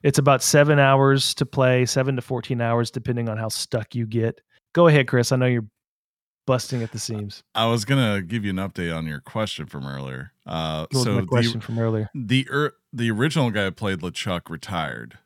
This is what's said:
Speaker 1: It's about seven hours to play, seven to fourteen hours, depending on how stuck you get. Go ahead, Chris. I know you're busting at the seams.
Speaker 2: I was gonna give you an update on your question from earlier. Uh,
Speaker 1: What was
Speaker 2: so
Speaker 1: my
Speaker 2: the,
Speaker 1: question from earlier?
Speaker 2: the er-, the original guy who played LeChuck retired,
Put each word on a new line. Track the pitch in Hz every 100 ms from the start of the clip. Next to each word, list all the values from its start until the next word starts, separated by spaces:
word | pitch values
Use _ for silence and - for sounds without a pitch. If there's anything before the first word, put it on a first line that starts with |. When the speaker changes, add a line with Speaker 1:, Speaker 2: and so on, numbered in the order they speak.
Speaker 1:
It's | 151 139
about | 139 131
seven | - 147 147 147
hours | 139 135 135 139 - -
to | 135
play, | - 127 127 127
seven | 139 131 131
to |
fourteen | - 127 - 123
hours, | 117 117 117
depending | 131 113 120 117
on | 110
how | 110
stuck | - - 117 110 120
you | 113
get. | 113 113 - _ _ _
Go | - 170
ahead, | 147 127
Chris. | 127 120
I | 131
know | 127
you're | 120 107 _ _ _ _ _ _ _ -
busting | 127 - 127
at | 113
the | 110
seams. | - 107 104 - _ -
Speaker 2:
I | 113
was | 117 101
gonna | 139 117 101
give | 85 117
you | 101
an | 92
update | 95 90 85 80
on | 80
your | 73
question | - 113 107 - 76
from | 73 67
earlier. | 67 67 65 67 _ -
Uh, | 82 80 78
Speaker 1:
What | 80
was | 135
Speaker 2:
so | 120 101
Speaker 1:
my |
Speaker 2:
the, | 90
Speaker 1:
question | 120 117 113
from | - 113
earlier? | 113 110 107
Speaker 2:
the | 143 110 127 135
er-, | 135 147 _ _
the | 117 117
original | 107 147 160 123
guy | 104 98
who |
played | - 104 95
LeChuck | 87 - - 87 -
retired, | 82 - 90 76 58 60 -